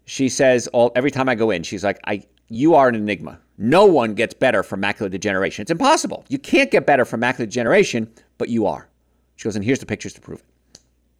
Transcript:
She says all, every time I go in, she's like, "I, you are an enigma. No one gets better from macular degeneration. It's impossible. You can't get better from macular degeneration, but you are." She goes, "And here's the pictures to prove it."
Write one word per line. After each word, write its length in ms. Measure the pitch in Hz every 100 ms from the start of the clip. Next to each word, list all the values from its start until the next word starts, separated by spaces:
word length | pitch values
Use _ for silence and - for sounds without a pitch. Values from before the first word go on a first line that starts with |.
| -
She 220 | - 135
says 380 | - 135 123 -
all, 220 | 123 120 123
every 160 | 139
time 160 | 131 131
I 80 | 113
go 140 | 110
in, 120 | 90
she's 220 | 80 101
like, 160 | 98 95
"I, 200 | - 104 - _ -
you 260 | 117 156
are 140 | 156 131
an 60 | 117
enigma. 420 | 104 90 78 - _ -
No 300 | 107 170 208
one 280 | 151 113
gets 200 | 101 110
better 300 | - 131 107
from 180 | - 98
macular 260 | 98 101 101
degeneration. 540 | 92 104 95 92 -
It's 80 | 104
impossible. 540 | 165 262 330 240 - -
You 100 | -
can't 340 | - - 277
get 140 | - -
better 180 | 135
from 160 | 117 113
macular 260 | 120 131 110
degeneration, 640 | 117 117 190 185 120 110 _ _ -
but 100 | 113
you 180 | 117 95
are." 220 | 67 - _ _ _ _ -
She 80 |
goes, 120 | 113 104
"And 80 |
here's 160 | 101 131
the 60 | 113
pictures 260 | 104 101
to 60 | -
prove 200 | - -
it." 380 | _ _ _ _ _ _ _ _